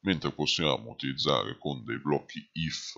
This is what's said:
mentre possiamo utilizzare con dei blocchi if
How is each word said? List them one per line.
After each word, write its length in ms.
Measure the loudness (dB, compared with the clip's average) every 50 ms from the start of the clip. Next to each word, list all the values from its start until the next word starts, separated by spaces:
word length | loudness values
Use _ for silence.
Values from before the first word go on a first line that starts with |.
mentre 320 | 4 4 2 4 2 -2
possiamo 580 | 0 0 0 0 2 2 4 2 2 2 -2 -10
utilizzare 680 | -12 -6 -4 -4 -2 0 2 4 4 4 2 0 -6 -6
con 260 | -4 -4 -4 -4 -4
dei 140 | -6 -6 -2
blocchi 500 | 0 2 2 2 0 -4 -14 -14 -14 _
if 420 | _ -4 -4 -4 -4 -6 -8 -10 -12